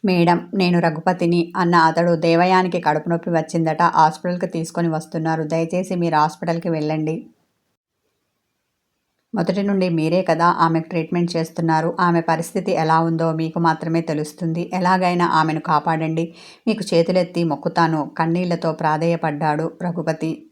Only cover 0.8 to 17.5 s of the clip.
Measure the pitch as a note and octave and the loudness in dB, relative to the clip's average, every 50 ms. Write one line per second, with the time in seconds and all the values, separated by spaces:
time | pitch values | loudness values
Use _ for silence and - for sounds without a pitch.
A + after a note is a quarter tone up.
0.8 | E3+ E3 D#3 D#3 E3 F#3+ F3+ F3+ F3+ E3+ F3 F3 E3 F3 - F#3 F3+ E3+ F3 F3 | 2 2 0 0 -2 -2 0 0 0 2 2 2 0 -2 -2 -2 0 4 4 6
1.8 | E3 D#3+ D#3+ E3 F3 F3 E3+ D#3+ D#3+ E3 E3 E3 F3 F#3 F#3 F#3 F#3 F#3 F3 F3+ | 4 4 4 2 2 2 2 2 2 2 4 4 4 4 4 4 2 2 -2 -2
2.8 | E3+ D#3 D3+ D#3 D#3 F3 E3+ E3 E3 - E3+ E3 D#3 D#3+ - E3+ E3 D#3+ D#3 D#3 | 0 0 0 0 0 -2 -2 -2 -2 -2 -2 -2 -2 -2 -2 -2 0 0 0 2
3.8 | E3+ E3+ - - D#3+ D#3 D#3+ - - F3+ F3+ F3+ F3+ F3 - E3 D#3+ E3 - - | 2 2 4 4 4 4 2 0 -6 -6 -4 -4 -6 -6 -4 -6 -6 -6 -4 -4
4.8 | F3 E3+ D#3+ D#3 D#3 - - E3 D#3+ D#3+ D#3+ D#3+ D#3+ D3+ E3 E3 E3 E3 F3+ F3+ | -2 -2 -2 -4 -6 -6 -8 -6 -2 -2 -2 -2 -4 -2 -2 -2 -2 -2 -2 -4
5.8 | F#3 F#3 F#3+ F3+ E3+ E3+ E3 D3+ D3+ D#3 D#3 - - E3+ E3 E3+ E3+ F3 E3 D#3 | -4 -4 -4 -2 -2 0 2 2 2 2 0 -4 -4 -4 -4 -4 -2 -4 -2 -2
6.8 | D3+ D3+ D#3 D#3 D#3 D#3 D#3+ - - - _ _ _ _ _ _ _ _ _ _ | -2 -2 -2 -2 -2 -4 -4 -6 -8 -14 _ _ _ _ _ _ _ _ _ _
7.8 | _ _ _ _ _ _ _ _ _ _ _ _ _ _ _ _ _ _ _ _ | _ _ _ _ _ _ _ _ _ _ _ _ _ _ _ _ _ _ _ _
8.8 | _ _ _ _ _ _ _ _ _ _ - G#3+ F3+ E3 F3+ G3+ G3 G3+ G3+ F#3+ | _ _ _ _ _ _ _ _ _ _ -4 -4 -2 0 0 -2 0 0 0 0
9.8 | F#3 F3+ E3 D#3+ D#3 D#3+ E3 F#3 F#3 F#3 E3 D#3+ E3+ F3 F3 - E3+ E3 E3 E3 | 0 0 0 0 0 2 2 0 2 2 2 4 4 2 4 4 2 2 2 0
10.8 | D#3+ - - E3+ D#3+ E3 - E3+ F3 E3+ - E3 D#3+ D#3+ - - E3+ E3 D#3+ D#3+ | -2 -2 -4 -4 -4 -2 -2 -2 -2 0 -2 -4 -4 -4 -4 -4 0 0 2 2
11.8 | D#3+ E3+ E3+ - F#3 F3 E3+ E3+ E3 - E3 D#3+ E3 - - G3+ F3+ - F3 D#3+ | 0 -2 -2 0 2 2 2 2 2 0 -2 -2 -2 -4 -6 -6 -2 -2 -2 0
12.8 | D#3+ D#3 D#3+ D#3+ E3 E3 E3 E3 E3 E3 D#3+ D#3+ D#3+ D#3+ D#3+ F3 E3+ E3+ D#3+ D#3+ | 2 2 2 2 2 2 0 0 0 0 0 -2 -4 -4 -2 0 2 2 0 0
13.8 | - E3+ D#3+ E3 E3 E3+ D#3 D3 D3+ D3 - - F3 E3 D#3+ E3+ E3+ E3+ - F3+ | -2 -2 -2 -2 0 -2 -4 -4 -4 -6 -8 -6 -4 -4 -4 -4 -6 -4 -4 -2
14.8 | F3 F3+ F#3+ F#3 F#3 F3+ F3+ F3 F3 E3+ - D#3 D#3 D#3+ D#3 D#3 D3+ - D#3+ D3+ | 0 2 2 2 2 0 2 2 0 2 2 2 2 2 0 -4 -2 0 0 0
15.8 | D3 F3 D#3+ D#3+ D#3+ D#3+ D#3+ D#3+ E3 E3 E3+ - - - - _ _ - G#3+ G#3+ | 2 0 -2 0 -2 -2 -2 -2 -4 -4 -8 -18 -20 -20 -20 _ _ -2 -2 -2
16.8 | - - - E3 E3 E3 F3+ F#3 F3+ F3+ - F3 E3+ E3 | -2 0 2 2 2 2 2 0 0 0 -2 -2 0 0